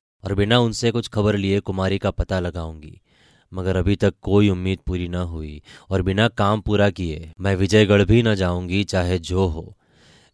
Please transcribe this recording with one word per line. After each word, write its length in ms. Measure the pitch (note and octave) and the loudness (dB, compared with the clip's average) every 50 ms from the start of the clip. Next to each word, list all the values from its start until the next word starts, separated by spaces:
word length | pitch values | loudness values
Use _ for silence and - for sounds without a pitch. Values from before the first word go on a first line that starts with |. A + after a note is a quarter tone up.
| _ _ _ _ - | _ _ _ _ -8
और 120 | F#2+ G2+ | -4 -2
बिना 240 | G2 G2+ G#2 A#2 B2 | 0 0 2 2 2
उनसे 320 | A#2+ A#2 G#2+ - - A#2 | 2 0 0 -2 -2 -2
कुछ 160 | G#2+ A#2+ A2 - | -2 -2 -4 -4
खबर 300 | - A2 G2+ G#2 G#2 G2+ | -2 0 0 2 2 0
लिए 220 | G2 G2 G2 G2+ | 0 0 0 0
कुमारी 380 | - - F#2+ F#2+ F#2+ F#2+ G2 G2 | -2 -2 -4 -2 -2 0 0 -2
का 140 | - G2 | -2 -2
पता 280 | - - F#2 - G2 F#2 | -2 -2 -2 -2 -2 -2
लगाऊंगी, 600 | F2+ F2+ E2 F2 D#2+ D#2+ D#2+ D#2 D2 D#2 D#2+ - _ _ _ _ _ _ _ _ _ _ F2+ | -2 -4 -6 -8 -8 -10 -10 -14 -16 -20 -20 -20 _ _ _ _ _ _ _ _ _ _ -10
मगर 220 | F#2 F2+ F#2+ F#2 | -6 -4 -2 0
अभी 200 | F#2 F2 G2 G2+ | 0 2 0 2
तक 180 | - - G2 - _ | 2 2 0 0 _
कोई 280 | - F#2+ G2 G2+ G#2 G2+ | -2 2 4 4 4 4
उम्मीद 300 | F#2+ F2+ F#2 F#2+ F#2+ F2 | 2 0 -2 -4 -4 -4
पूरी 280 | _ - F#2 F2+ F2 F2 | _ -6 -6 -4 -4 -4
न 80 | F2 | -4
हुई 460 | F2+ F2+ E2+ E2 E2 D#2 D2+ D2+ D2+ - - - - - - | -4 -6 -6 -6 -8 -10 -12 -14 -16 -18 -20 -20 -20 -8 -4
और 120 | F#2+ F#2+ | -2 -2
बिना 260 | F2+ F#2 F#2+ G2+ A2+ A#2 | 0 0 0 2 0 0
काम 340 | - - G#2 G2+ G#2+ G#2+ | 0 0 0 0 0 0
पूरा 280 | - A2 G#2 G2+ G2+ G2+ | 0 0 2 2 2 2
किए 440 | - - F#2 E2 D2+ D#2 D#2+ E2 - - | 0 -2 -4 -6 -6 -8 -12 -16 -10 -6
मैं 160 | F#2+ G2 G2 | -2 -2 0
विजयगढ़ 480 | F2+ G2 F#2+ A2 G#2+ G#2+ F#2+ G#2 G2+ G2+ | 0 2 4 4 4 6 6 4 4 4
भी 200 | F#2 A2 A#2+ A#2 | 6 4 4 4
न 120 | A2+ G#2+ | 2 2
जाऊंगी, 480 | F#2+ F#2 F2+ F2+ F2+ F#2 F2 F#2 G2+ G2+ | 0 0 0 -2 -2 -4 -2 -2 -2 -2
चाहे 360 | - - F#2 F2 F2 F#2 F2+ | -2 -2 -2 0 0 -2 -2
जो 280 | D#2+ - F2+ F#2 F#2+ F2+ | -4 -2 -2 0 0 0
हो। 300 | D#2+ E2 - - - _ _ _ _ _ _ _ _ _ _ _ | -2 -4 -10 -14 -18 _ _ _ _ _ _ _ _ _ _ _